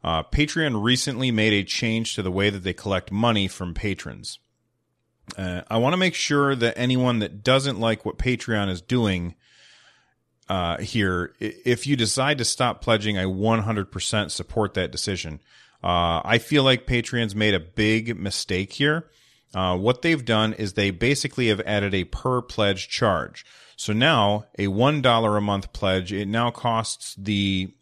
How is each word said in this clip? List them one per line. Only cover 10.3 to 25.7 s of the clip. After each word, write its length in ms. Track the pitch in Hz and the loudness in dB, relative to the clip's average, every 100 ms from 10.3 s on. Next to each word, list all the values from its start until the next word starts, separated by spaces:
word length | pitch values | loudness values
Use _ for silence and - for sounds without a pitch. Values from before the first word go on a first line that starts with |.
| _ - | _ -6
uh, 280 | 95 87 82 | -2 -2 -4
here, 560 | 95 113 98 90 90 _ | -4 0 0 0 -4 _
i-, 140 | 107 - | -8 -4
if 240 | 123 117 139 | 0 0 0
you 80 | 139 | 0
decide 440 | 110 - 135 143 | 0 0 0 0
to 40 | |
stop 380 | 117 - 123 - | -2 0 -2 0
pledging, 360 | - 110 107 98 | 0 2 2 0
I 100 | 95 | -2
one 320 | 92 107 113 | 0 2 2
hundred 340 | 104 107 95 | 0 -2 -4
percent 400 | 95 - 110 85 | -6 -2 -2 -2
support 400 | - - - 104 | -6 -4 -2 -2
that 180 | 98 90 | -2 -4
decision. 480 | 85 - 92 80 76 _ - - _ | -4 -4 -4 -6 -12 _ -20 -20 _
Uh, 380 | 87 87 85 82 - | 0 2 2 0 2
I 120 | 117 | 0
feel 260 | - 147 | 4 4
like 220 | 135 127 - | 4 2 0
Patreon's 500 | 123 117 123 113 104 | -2 -2 -4 -2 0
made 180 | 107 | 2
a 80 | 95 | 2
big 580 | 82 - 107 110 113 98 | -2 0 2 2 -2 -6
mistake 540 | 98 - - 92 98 | -4 -6 -4 -4 -4
here. 360 | - 143 160 160 _ _ _ _ | 0 0 0 -6 _ _ _ _
Uh, 240 | 92 92 90 | -2 0 2
what 240 | 104 131 | 0 0
they've 240 | 165 160 117 | 0 0 2
done 260 | 110 110 | 2 2
is 220 | - 104 | -2 -4
they 180 | 98 101 | 0 0
basically 560 | 87 117 139 135 - 120 | 2 0 0 -2 0 0
have 140 | 104 | 0
added 320 | 104 104 101 | 0 0 0
a 120 | 95 85 | 0 -2
per 360 | - 127 123 | -4 -2 -2
pledge 480 | 123 - 101 95 - | -4 0 0 0 -4
charge. 560 | - 117 87 52 - - - - - | 0 2 2 -2 -12 -20 -20 -20 -10
So 160 | - | -2
now 540 | 107 143 139 101 104 - - | 2 4 4 4 2 -4 -2
a 80 | 101 | -2
one 340 | 98 131 151 | 2 2 4
dollar 360 | 131 117 110 104 | 4 4 4 2
a 40 | |
month 300 | 104 98 - | 0 -2 -4